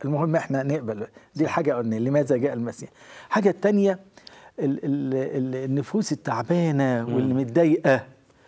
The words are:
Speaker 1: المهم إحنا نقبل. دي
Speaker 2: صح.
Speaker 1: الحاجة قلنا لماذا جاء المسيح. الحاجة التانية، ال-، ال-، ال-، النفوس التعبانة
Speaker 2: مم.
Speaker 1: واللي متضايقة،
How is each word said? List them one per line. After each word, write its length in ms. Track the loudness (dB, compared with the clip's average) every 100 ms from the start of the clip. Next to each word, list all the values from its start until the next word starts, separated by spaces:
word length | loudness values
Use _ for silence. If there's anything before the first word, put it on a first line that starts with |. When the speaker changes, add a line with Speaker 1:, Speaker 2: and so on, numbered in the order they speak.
| -4
Speaker 1:
المهم 300 | -2 0 0
إحنا 280 | 0 -2
نقبل. 360 | -2 -2 -4 -8
دي 60 | -10 -14 _ -2
Speaker 2:
صح. 60 |
Speaker 1:
الحاجة 320 | 0 0 0
قلنا 220 | 0 -2 -2
لماذا 420 | 0 0 2 0
جاء 160 | 0
المسيح. 360 | -4 -8 -10 -18 _ -20 -20 -4
الحاجة 220 | 2 2
التانية، 500 | 2 2 2 2 0 -10 -20 -20 -20 -18 -4
ال-، 200 | -2 -2 -2
ال-، 280 | -2 -2
ال-، 500 | -2 -2 -4 -4 -6 -4
النفوس 460 | -4 -2 -4 -2
التعبانة 920 | -4 -4 -4 0 2 2 2 2 0 0
Speaker 2:
مم. 80 | 0
Speaker 1:
واللي 180 | 0
متضايقة، 720 | 0 2 4 4 4 4 2 0 -18 _ _